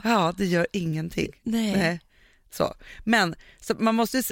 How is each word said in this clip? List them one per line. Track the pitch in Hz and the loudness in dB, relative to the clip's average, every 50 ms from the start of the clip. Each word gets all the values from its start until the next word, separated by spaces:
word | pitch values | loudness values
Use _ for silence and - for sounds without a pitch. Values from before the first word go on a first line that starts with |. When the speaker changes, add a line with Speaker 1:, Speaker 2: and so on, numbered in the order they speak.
| - | 0
Speaker 1:
ja, | 226 233 202 170 165 175 | 2 2 4 4 2 0
det | 190 196 | 0 0
gör | 175 175 170 170 - - | 2 2 2 0 0 -2
ingenting. | 202 170 160 156 156 160 170 - - - - - _ - | -4 -2 -2 -2 -4 -4 -4 -4 -4 -4 -4 -6 _ -4
Speaker 2:
Nej. | 233 226 226 220 208 190 | -2 0 0 2 2 2
Speaker 1:
Nej. | 196 180 165 175 170 - _ _ _ _ _ _ _ _ _ | 2 2 2 0 -4 -8 _ _ _ _ _ _ _ _ _
Så. | - - - - - - - - - - - | -4 -2 -2 -2 -4 -8 -18 -20 -18 -8 -2
Men | 214 233 220 190 165 - - - - - - | 2 2 4 2 2 -2 -8 -14 -20 -20 -10
så | - - - - | -6 -6 -2 0
man | 226 226 226 | 0 2 2
måste | 233 226 - - | 2 0 0 0
ju | 262 233 - | -2 -2 -2